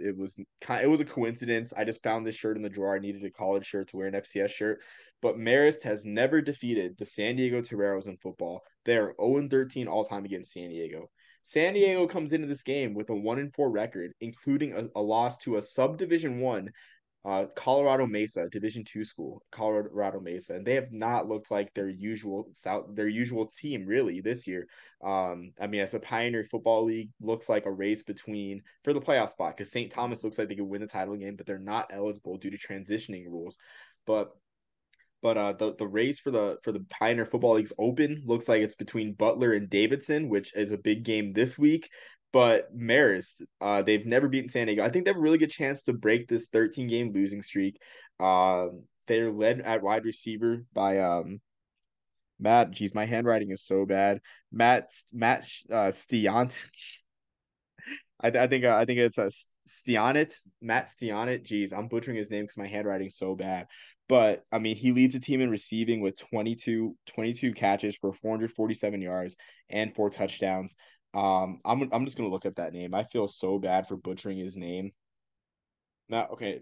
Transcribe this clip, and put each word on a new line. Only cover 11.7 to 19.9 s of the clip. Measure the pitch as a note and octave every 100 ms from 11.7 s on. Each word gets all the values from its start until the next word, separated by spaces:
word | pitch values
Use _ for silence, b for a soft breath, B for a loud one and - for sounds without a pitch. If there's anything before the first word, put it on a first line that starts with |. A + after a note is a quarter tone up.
Diego | G3+ G3 F#3 F3
comes | F3+ D3+
into | D#3 D3
this | C#3+
game | - C#3 B2+
with | G#2 G#2+
a |
one | G#2+ G#2+ A#2+
and | C#3+
four | C3+ C#3
record, | G#2 A2+ - F2 -
including | A#2 A2+ - C#3 D3
a, | G2 A2+ -
a |
loss | G#2 A2 A#2+ B2
to | - A2
a |
Subdivision | G#2 - C3 D#3+ F3+ E3 D#3+ B2
One, | B2+ A2 F#2+ b b b _ _
uh, | G2 G2 G2
Colorado | - - C3+ C#3+ C3 B2+
Mesa, | G#2 G#2+ - F2
Division | G#2+ G#2+ A#2
Two | G#2+ G#2+
school, | G#2+ - C#2+ - _
Colorado | - A2 G#2+ G#2